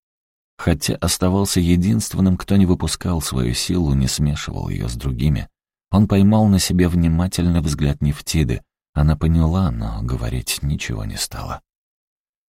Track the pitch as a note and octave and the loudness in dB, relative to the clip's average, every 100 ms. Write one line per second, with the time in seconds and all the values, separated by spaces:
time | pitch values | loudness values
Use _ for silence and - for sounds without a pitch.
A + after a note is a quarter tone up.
0 | _ _ _ _ _ - F2+ D#2 - - | _ _ _ _ _ -6 -2 -2 -2 -4
1 | F2 - F#2 F#2+ G2+ F#2 E2+ F2+ F#2 A2+ | -2 0 0 2 0 2 2 2 2 0
2 | - F2+ F#2+ F2+ - G2+ F2+ F2+ D#2+ - | -2 0 2 2 0 2 4 2 -2 -4
3 | F#2 E2+ - C2 A#1+ B1 - F2 D2+ C2+ | -4 -4 -4 -2 -2 -2 -2 0 2 2
4 | B1+ - D2 D2+ - - G1+ G1+ A1+ A#1+ | 0 0 -2 -2 -6 -8 -6 -6 -6 -6
5 | C2+ A#1+ D2 B1 - _ _ _ - G2 | -6 -2 0 0 -4 _ _ _ 0 2
6 | G#2 G2 G2 A2 G#2+ F#2+ - F2+ F2 F2 | 4 6 6 6 4 4 2 2 2 4
7 | E2 E2 F2+ - F2 E2+ D#2 C#2+ D2 C#2+ | 2 2 0 0 0 2 0 0 -2 0
8 | D2 C#2+ - D#2+ B1 A#1 - _ _ - | -2 -2 -2 -2 0 -2 -8 _ _ 0
9 | D2+ D#2 D#2+ E2 D#2+ F#2 F#2+ A1+ - G#2 | 2 2 2 2 2 2 0 -2 -6 -6
10 | A#2 B2 A#2 B2 - - C#3+ - - G#1+ | -4 -4 -4 -6 -6 -6 -4 -4 -6 -8
11 | G#1 - - - - - _ _ _ _ | -8 -8 -10 -10 -10 -12 _ _ _ _
12 | _ _ _ _ | _ _ _ _